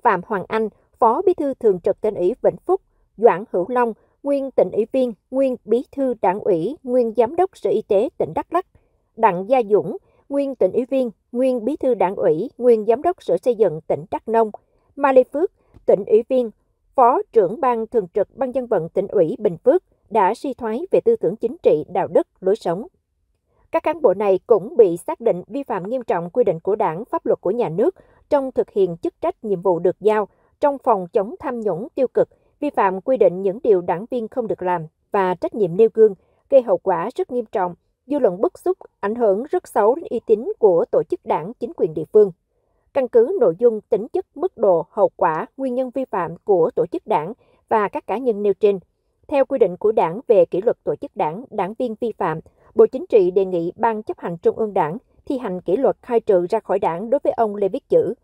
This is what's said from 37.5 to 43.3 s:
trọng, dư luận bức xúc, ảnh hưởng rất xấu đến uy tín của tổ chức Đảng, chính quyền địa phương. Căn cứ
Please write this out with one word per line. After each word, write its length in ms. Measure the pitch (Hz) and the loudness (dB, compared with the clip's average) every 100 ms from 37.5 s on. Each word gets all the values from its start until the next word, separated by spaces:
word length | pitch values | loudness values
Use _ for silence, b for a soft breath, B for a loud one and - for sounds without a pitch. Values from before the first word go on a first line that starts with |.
trọng, 220 | 220 180 170 _ _ - | -4 -4 -6 _ _ -6
dư 120 | 285 | 0
luận 220 | 240 180 | 0 0
bức 180 | 330 - | -4 -2
xúc, 200 | 349 381 - _ | -4 -4 -8 _
ảnh 140 | 202 | -6
hưởng 300 | 233 226 190 | 0 2 2
rất 240 | 277 359 - | -2 -6 -2
xấu 260 | 247 208 | 0 2
đến 100 | 330 - | 0 -4
uy 100 | 233 - | -8 0
tín 260 | 214 294 427 | 0 0 2
của 260 | 208 170 233 | 4 4 2
tổ 120 | 185 151 | 0 -2
chức 100 | 359 - | -8 -4
Đảng, 260 | 190 165 - | -4 -4 -10
chính 120 | 247 339 | -12 -4
quyền 180 | 196 | -4
địa 100 | 156 - | -4 2
phương. 200 | 214 202 170 _ _ _ _ _ | 4 4 0 _ _ _ _ _
Căn 140 | 285 254 | -4 2
cứ 300 | 233 240 | 2 2